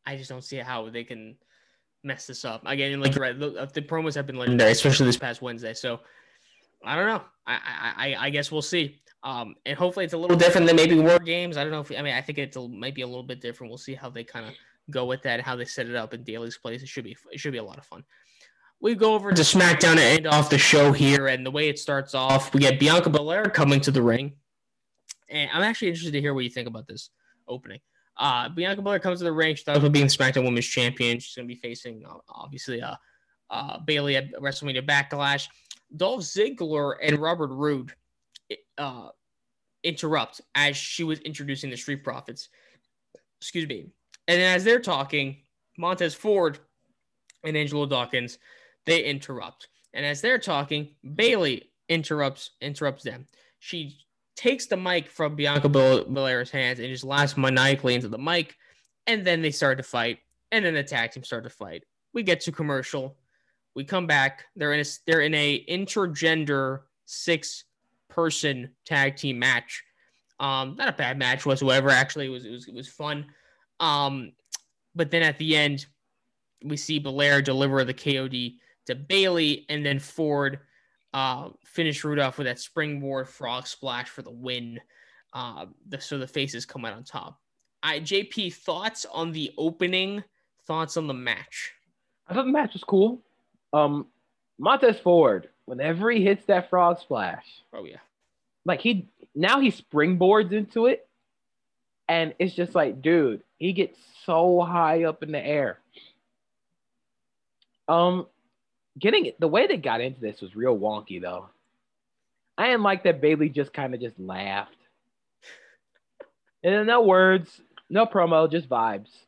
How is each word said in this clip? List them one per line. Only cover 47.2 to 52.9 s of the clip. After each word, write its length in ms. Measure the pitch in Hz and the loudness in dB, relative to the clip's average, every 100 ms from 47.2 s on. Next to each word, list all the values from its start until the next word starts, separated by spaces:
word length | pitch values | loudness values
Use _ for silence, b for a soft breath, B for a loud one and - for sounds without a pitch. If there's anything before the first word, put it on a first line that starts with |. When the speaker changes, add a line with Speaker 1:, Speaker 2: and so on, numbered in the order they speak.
| _ _ | _ _
Speaker 1:
and 120 | 156 | -4
Angelo 300 | 151 147 147 | -2 -2 -2
Dawkins, 520 | 143 131 120 127 120 - b b b b | 0 -2 -2 -4 -4 -12 b b b b
they 180 | - 165 | 0 0
interrupt. 640 | 123 139 - 127 85 _ - _ _ | 2 -6 -8 -12 -12 _ -20 _ _
And 120 | - | -6
as 160 | 143 143 | -6 -2
they're 180 | 220 254 | 0 0
talking, 560 | 208 147 143 151 147 _ 135 | 0 -2 -2 -6 -6 _ -10
Bayley 540 | 151 226 160 156 120 _ _ - | 0 2 2 0 -2 _ _ -4
interrupts, 640 | 165 147 151 139 135 - _ | -2 -2 -2 -2 -4 -18 _
interrupts 420 | 143 139 143 | -12 -4 -4